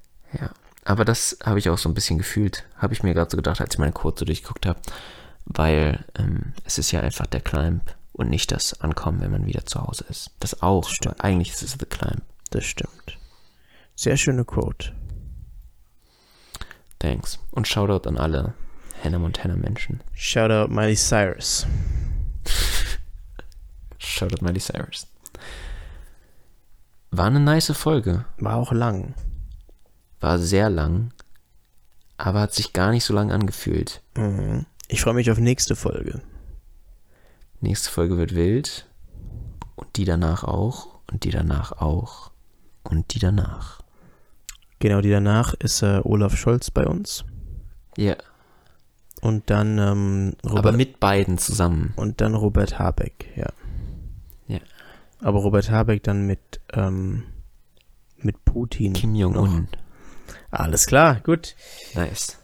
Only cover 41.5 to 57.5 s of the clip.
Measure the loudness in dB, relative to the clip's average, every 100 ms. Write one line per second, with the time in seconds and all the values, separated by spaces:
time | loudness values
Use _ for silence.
41.5 | 0 -2 -4 0 0 -2 -10 -20 -20 -20
42.5 | _ -20 -18 -2 -2 0 0 2 2 0
43.5 | -4 -10 -14 -20 -20 -20 -20 -20 -20 -20
44.5 | -20 -20 0 2 4 4 4 6 4 2
45.5 | 0 -2 0 2 2 2 2 4 2 2
46.5 | 2 0 0 2 0 -4 -8 -10 -12 -12
47.5 | -12 -14 -18 -14 -2 0 -2 -6 _ _
48.5 | _ _ _ _ _ _ -4 -2 0 2
49.5 | 2 4 4 2 2 2 2 0 -2 -2
50.5 | 4 4 4 2 2 2 4 4 0 0
51.5 | 2 2 2 0 -2 -4 0 0 2 2
52.5 | 4 2 0 0 0 -2 -6 -12 -8 -8
53.5 | -8 -10 -10 -10 -12 -14 -16 -18 -18 -8
54.5 | -8 -8 -18 -20 -20 -20 -4 0 2 4
55.5 | 4 4 4 4 2 2 2 2 0 -6
56.5 | -16 -6 -2 0 0 -2 -4 -6 -12 -18